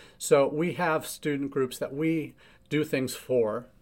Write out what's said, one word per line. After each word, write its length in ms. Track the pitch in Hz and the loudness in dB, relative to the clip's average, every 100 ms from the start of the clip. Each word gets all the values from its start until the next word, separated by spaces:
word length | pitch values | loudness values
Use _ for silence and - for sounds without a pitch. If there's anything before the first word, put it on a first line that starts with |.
| - - | -20 -10
So 300 | - 147 135 | 4 6 6
we 240 | 151 175 | 2 -2
have 340 | 180 170 156 - | 0 0 0 -4
student 460 | - 156 139 139 | -6 -4 -2 -2
groups 260 | 139 127 - | -2 -2 -2
that 160 | - | -6
we 400 | 139 160 165 143 - - - - | -2 0 0 -4 -12 -20 -20 -4
do 160 | 147 | -2
things 300 | 151 139 131 | 0 0 -2
for, 540 | - - 127 107 113 123 - | -4 0 2 2 -2 -8 -16